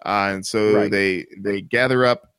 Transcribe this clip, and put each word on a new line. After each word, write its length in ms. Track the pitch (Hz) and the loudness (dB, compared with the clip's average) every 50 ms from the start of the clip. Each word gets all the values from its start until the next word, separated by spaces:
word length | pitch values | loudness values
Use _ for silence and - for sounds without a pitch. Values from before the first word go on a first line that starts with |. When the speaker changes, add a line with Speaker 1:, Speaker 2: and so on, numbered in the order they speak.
| - | -8
Speaker 1:
Uh, 240 | - 101 104 98 98 98 | -4 -2 0 0 -2 -2
and 120 | 95 95 | -4 -6
so 280 | - - 113 107 107 107 | -6 -2 0 2 2 4
Speaker 2:
Right. 160 | 104 104 101 101 | 2 2 0 0
Speaker 1:
they, 340 | 98 98 95 92 90 - - - 98 | 0 0 0 0 -2 -6 -10 -14 -10
they 200 | 98 101 101 101 | -6 -4 -4 -4
gather 460 | 92 - - 120 127 131 131 127 127 | -4 -2 0 0 2 2 2 2 2
up, 260 | 123 123 120 - _ _ | 2 2 0 -4 _ _